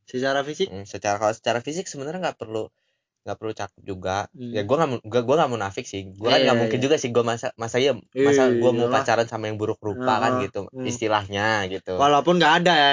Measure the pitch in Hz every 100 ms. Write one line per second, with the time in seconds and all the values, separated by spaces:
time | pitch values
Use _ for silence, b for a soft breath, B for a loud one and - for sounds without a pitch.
0 | - 127 135 139 139 151 196 95 98 104
1 | 104 101 107 113 123 113 131 160 185 143
2 | 135 185 160 - 110 110 107 _ _ _
3 | _ _ 101 101 110 107 98 - - 92
4 | 92 95 - 135 120 110 101 143 156 117
5 | 107 120 117 151 147 117 98 98 127 98
6 | 95 98 113 139 131 120 117 127 135 151
7 | 127 120 117 117 131 - 113 123 139 117
8 | - 127 139 139 131 120 120 117 120 127
9 | 127 113 117 113 107 107 107 104 107 104
10 | 127 110 113 127 101 104 92 131 127 120
11 | 110 107 98 101 110 107 95 95 - 92
12 | 143 143 139 175 156 170 175 160 143